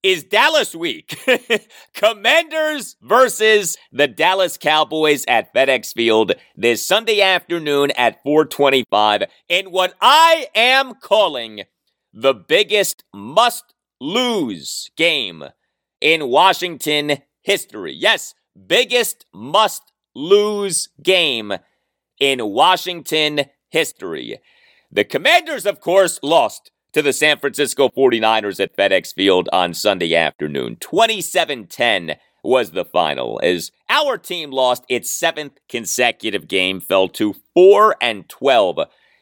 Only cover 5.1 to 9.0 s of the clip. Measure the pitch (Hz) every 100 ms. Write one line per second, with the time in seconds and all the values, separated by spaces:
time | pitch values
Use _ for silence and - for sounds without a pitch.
5.1 | 143 - 120 98 120 135 127 - - 117
6.1 | 110 104 90 _ - 117 113 - 196 226
7.1 | 208 190 180 - 170 151 143 143 - 120
8.1 | - 139 151 156 - 143 131 113 104